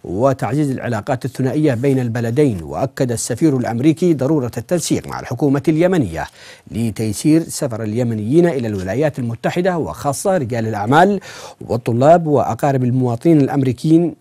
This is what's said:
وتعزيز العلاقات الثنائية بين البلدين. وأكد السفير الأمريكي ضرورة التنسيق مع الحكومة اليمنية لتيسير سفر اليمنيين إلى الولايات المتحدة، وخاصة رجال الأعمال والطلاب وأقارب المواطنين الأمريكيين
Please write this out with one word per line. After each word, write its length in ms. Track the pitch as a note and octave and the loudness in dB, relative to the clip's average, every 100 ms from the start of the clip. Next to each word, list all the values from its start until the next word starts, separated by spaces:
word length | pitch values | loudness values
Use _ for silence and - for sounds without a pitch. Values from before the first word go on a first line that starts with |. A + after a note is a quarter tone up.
وتعزيز 680 | - F#2 C3 C3 A2 C#3 D3 | -8 0 0 0 -2 -2 -2
العلاقات 540 | B2 A#2 A2+ B2 B2 C3+ | -2 -4 -6 -4 -6 -6
الثنائية 480 | - C3 D3+ D#3 | -4 -2 0 0
بين 260 | A#2 C#3 C3+ | 2 0 0
البلدين. 640 | B2 A#2 A#2 A#2+ D3 G2 | 0 -4 -2 2 2 0
وأكد 480 | D#2 D2+ C3 - C3 | -6 -6 -6 -4 -4
السفير 460 | A#2 - A#2+ D#3+ C3 | -4 -6 0 0 2
الأمريكي 560 | A#2+ A#2 D3+ D3+ F3+ | -2 0 0 2 0
ضرورة 380 | D3 C3+ D#3 A#2+ A#2 | 0 0 0 -2 -6
التنسيق 500 | - F3+ - B2 - | -4 -4 0 -4 -4
مع 120 | B1+ | -10
الحكومة 440 | - B2 D3 C#3+ D#3 | -8 -2 0 2 2
اليمنية 580 | D#3 F3+ F#3 G2+ D#2+ - - - - - | 2 2 2 0 -4 -10 -14 -20 -20 -10
لتيسير 680 | G2 A#2 G2+ A2 G#2 D#3 D#3+ | -4 -4 -2 -4 0 2 2
سفر 420 | D#3+ - C#3+ G#2+ | 2 -6 -6 -4
اليمنيين 640 | A2 A2 A#2+ A2 G#2 D#3 F3 | -4 -2 -2 -2 2 4 4
إلى 220 | C#3 A#2 | 0 -4
الولايات 520 | G#2 F#2 A2+ D#3 - | -4 -4 0 -2 -2
المتحدة، 580 | A#2+ A#2 E3+ F3 F#3 F3 | -6 -4 -4 0 -2 -2
وخاصة 600 | F#2+ - C#3+ - G3+ F#3 | -6 -4 -4 -2 0 0
رجال 300 | A#2 A#2 A2+ | 0 -4 -4
الأعمال 520 | G#2+ G#2 D3 C3+ F#2 - - - - | -4 2 4 6 2 -6 -18 -18 -18
والطلاب 680 | - A2+ B2 A#2 C#3+ F3 D#3+ | -6 -4 -2 4 6 6 6
وأقارب 560 | C#3 - C3 D3 C3+ | 2 2 0 0 0
المواطنين 580 | B2 B2+ B2 A#2 E3+ D#3 | 0 0 0 0 4 4
الأمريكيين 760 | C3 C#3+ C3 A#2+ D#3 E3 E3+ - | 4 2 0 -2 2 4 2 -6